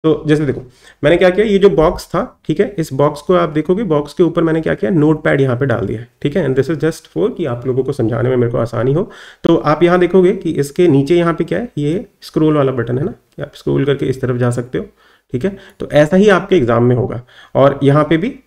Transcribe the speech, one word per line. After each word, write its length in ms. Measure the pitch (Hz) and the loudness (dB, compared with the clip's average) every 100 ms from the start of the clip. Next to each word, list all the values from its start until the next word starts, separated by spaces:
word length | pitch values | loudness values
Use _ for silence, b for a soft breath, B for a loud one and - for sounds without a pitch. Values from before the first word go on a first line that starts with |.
तो 80 | 160 147 147 | 0 -2 0
जैसे 180 | 151 147 | -2 -2
देखो 140 | 123 - b b b | -4 -10 b b b
मैंने 140 | 143 175 | 0 4
क्या 140 | 185 | 4
किया, 160 | 185 220 | 2 2
ये 120 | 196 | 4
जो 120 | 190 | 4
box 360 | 156 160 - - | 4 0 0 -6
था, 180 | 170 247 _ - | -6 -6 _ -6
ठीक 140 | 151 | -2
है, 140 | - - | -2 -4
इस 140 | 156 | -6
box 300 | 135 147 151 | 0 0 -2
को 120 | - | -2
आप 140 | 180 170 | 0 0
देखोगे, 340 | 151 156 185 | -4 -2 -2
box 300 | 220 147 147 | 0 -2 -4
के 80 | - | 0
ऊपर 200 | 170 170 | 0 2
मैंने 180 | 165 160 | 0 0
क्या 140 | 160 | -2
किया, 160 | 160 208 | -2 0
notepad 500 | 175 151 151 160 147 | 2 2 2 0 0
यहाँ 160 | 135 123 | 0 0
पे 100 | 139 | -2
डाल 200 | 107 98 | -2 -4
दिया 140 | 110 | -8
है, 80 | 120 _ | -12 _
ठीक 140 | 143 190 | -4 -2
है। 100 | 143 | 0
And 120 | 131 | 0
this 120 | - | -2
is 100 | 156 | -2
just 240 | 156 160 _ | -4 -4 _
for 260 | 160 202 - | -4 -4 -4
कि 80 | 156 | -6
आप 200 | 120 127 | -4 -4
लोगों 180 | 127 | -2
को 80 | 131 | -2
समझाने 360 | 143 113 117 120 | -2 -2 0 0
में 80 | 127 | 0
मेरे 160 | 117 | 0
को 60 | 127 | -2
आसानी 340 | 117 117 120 | -4 -2 0
हो। 180 | 147 214 B B B | -2 -4 B B B
तो 120 | - 165 | 0 2
आप 260 | 147 151 | 2 2
यहाँ 160 | 170 180 | 2 2
देखोगे 320 | 175 190 180 | 2 4 4
कि 160 | 190 165 147 | 0 -4 -4
इसके 280 | 143 - 180 | -4 0 4
नीचे 280 | 139 139 175 | 4 4 2
यहाँ 180 | 170 | 2
पे 100 | 160 | -2
क्या 140 | 165 170 | -4 -4
है, 100 | 240 - | -6 -6
ये 280 | 143 180 247 _ | -4 -4 -8 _
scroll 340 | - - 156 151 | -8 0 2 2
वाला 160 | 135 | 0
button 260 | 131 117 127 | -2 -4 -4
है 60 | |
ना, 100 | 175 - _ - | -4 -8 _ -14
कि 60 | |
आप 100 | 143 | -14
scroll 300 | - - 139 | -8 -4 -2
करके 220 | 135 135 131 | 0 -2 -2
इस 140 | 127 | -4
तरफ 160 | 123 123 | -4 -2
जा 140 | 123 | 0
सकते 260 | 120 117 160 | -2 -6 -8
हो, 80 | 208 _ b b b | -8 _ b b b
ठीक 120 | 123 | -6
है। 120 | 190 196 B _ | -6 -8 B _
तो 80 | - | -2
ऐसा 240 | 147 151 185 | 2 4 4
ही 120 | 208 | 4
आपके 260 | 180 180 185 | 2 2 0
exam 280 | 117 117 | 2 2
में 120 | 120 123 | 2 2
होगा 260 | 98 120 b b b | -2 -6 b b b
और 240 | 127 139 139 | 2 2 4
यहाँ 220 | 135 143 | 2 2
पे 120 | 147 160 | 2 0
भी 220 | 226 - | -2 -8